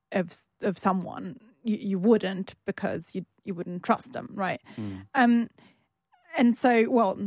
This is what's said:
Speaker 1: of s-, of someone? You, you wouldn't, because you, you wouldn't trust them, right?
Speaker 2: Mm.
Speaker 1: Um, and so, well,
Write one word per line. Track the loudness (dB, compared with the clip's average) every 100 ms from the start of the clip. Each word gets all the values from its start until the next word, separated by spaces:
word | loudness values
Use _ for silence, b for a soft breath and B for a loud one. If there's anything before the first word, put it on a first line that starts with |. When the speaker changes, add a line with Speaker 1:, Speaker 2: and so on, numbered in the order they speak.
| -6
Speaker 1:
of | -4 -4
s-, | -8 -16 -6
of | -4 0
someone? | 0 0 -4 -10 -10 -12 _ _
You, | -4 -2
you | -2 2
wouldn't, | 4 4 2 -4 -8 -10 -8
because | -6 -4 -6 -8
you, | -10 -12 _
you | -10
wouldn't | -10 -8 -6
trust | -2 -2 -2
them, | -12 -10
right? | -6 -4 -4 -10 B
Speaker 2:
Mm. | -10 -10 -4
Speaker 1:
Um, | 2 4 4 0 _ b b b _ _ _ _ 2
and | 4 4
so, | 4 6 4
well, | 4 2 0